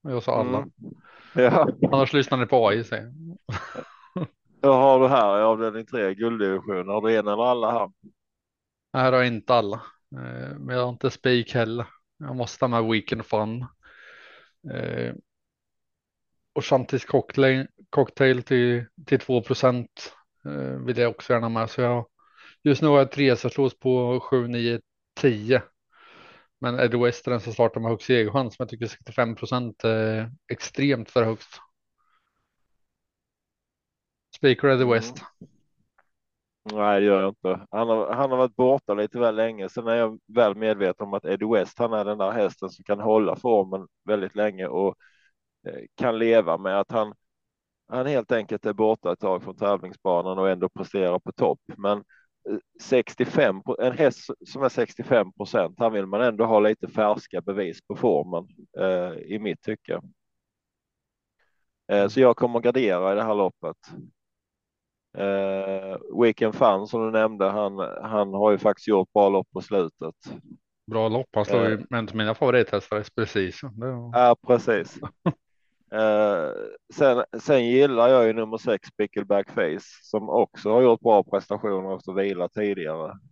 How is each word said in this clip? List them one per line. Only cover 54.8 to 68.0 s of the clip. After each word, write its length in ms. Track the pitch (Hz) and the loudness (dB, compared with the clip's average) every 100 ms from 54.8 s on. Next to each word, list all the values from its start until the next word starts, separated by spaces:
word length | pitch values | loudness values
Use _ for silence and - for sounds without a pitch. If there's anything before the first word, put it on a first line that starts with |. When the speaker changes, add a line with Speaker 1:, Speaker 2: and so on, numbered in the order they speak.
| 113 - 113 120 95 | -4 -6 2 2 2
Speaker 2:
procent, 420 | - 101 117 85 - | -6 -4 -2 -2 -2
han 140 | 117 | -2
vill 120 | 107 | -2
man 160 | 95 101 | -4 0
ändå 240 | 123 107 | 0 0
ha 140 | 113 107 | 2 4
lite 280 | 107 107 - | 4 0 -6
färska 540 | - 104 107 - 90 | 0 0 0 -4 -8
bevis 400 | 82 98 92 - _ | -6 -4 -6 -8 _
på 80 | |
formen, 520 | - 123 78 82 87 92 - - - | -2 0 0 -2 -8 -10 -20 -18 -4
eh, 340 | 95 90 90 80 | -2 -2 -4 -10
i 200 | - 101 | -10 -8
mitt 220 | 208 - | -6 -8
tycke. 400 | - 110 - 87 - _ _ _ _ _ _ _ _ _ _ _ _ _ _ _ _ _ - | -8 -10 -8 -10 -10 _ _ _ _ _ _ _ _ _ _ _ _ _ _ _ _ _ -2
Eh, 200 | 101 101 | 0 2
så 120 | 107 | 6
jag 180 | 127 - | 4 6
kommer 220 | 123 117 | 0 0
att 40 | |
gardera 460 | 120 127 113 90 95 | 0 2 0 0 0
i 40 | |
det 80 | 101 | 0
här 120 | 113 | 0
loppet. 420 | 104 92 _ 82 - - - - _ _ _ _ _ _ _ _ _ _ 98 | 0 0 _ -12 -12 -20 -20 -20 _ _ _ _ _ _ _ _ _ _ -6
Eh, 800 | 98 98 98 95 98 98 95 95 - 101 | -4 -2 -2 -4 -6 -8 -8 -12 -8 2
Weekend 340 | 117 107 110 | 2 2 -2
Fun, 320 | 104 120 95 104 | 4 4 4 -2
som 180 | 117 | -4
du 60 | 113 | -2
nämnde, 340 | 110 110 107 98 | 0 0 0 -2
han, 300 | 104 101 98 80 - | 0 -4 -4 -8 -8